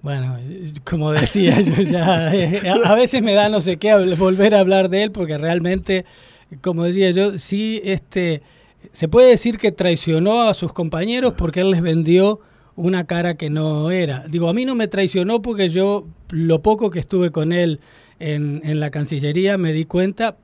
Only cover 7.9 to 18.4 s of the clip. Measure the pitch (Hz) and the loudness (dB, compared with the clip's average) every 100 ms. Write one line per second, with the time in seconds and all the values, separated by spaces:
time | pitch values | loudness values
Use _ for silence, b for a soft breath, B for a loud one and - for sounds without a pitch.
7.9 | 190 - 190 175 151 b b b b - | -6 -4 -4 -4 -4 b b b b -20
8.9 | - 160 220 254 233 233 226 - - 180 | -6 0 6 8 6 2 0 -2 0 0
9.9 | 165 - 160 185 226 233 196 165 - 165 | 0 0 0 2 2 2 0 -4 -6 -6
10.9 | 156 196 247 254 240 175 180 190 180 170 | -4 -4 -2 -2 -2 -4 0 0 2 2
11.9 | 160 160 180 196 214 b b b - 175 | 0 2 4 4 0 b b b -6 -2
12.9 | 185 175 170 175 170 156 151 156 151 156 | -2 -2 -2 -2 -4 -4 -2 -2 -2 -2
13.9 | 185 165 127 147 165 165 208 254 247 220 | -2 -2 -6 -6 -4 -2 -2 -2 -2 -2
14.9 | 202 190 190 180 233 240 208 185 165 196 | -2 -2 0 0 -2 -4 -2 -2 0 0
15.9 | 208 - - - 160 165 160 180 214 220 | -2 -6 -20 -10 -4 0 2 2 0 0
16.9 | 170 - 190 175 160 156 175 170 147 b | -4 -4 -2 0 -2 -2 0 0 -2 b
17.9 | b b b 156 147 | b b b -6 -4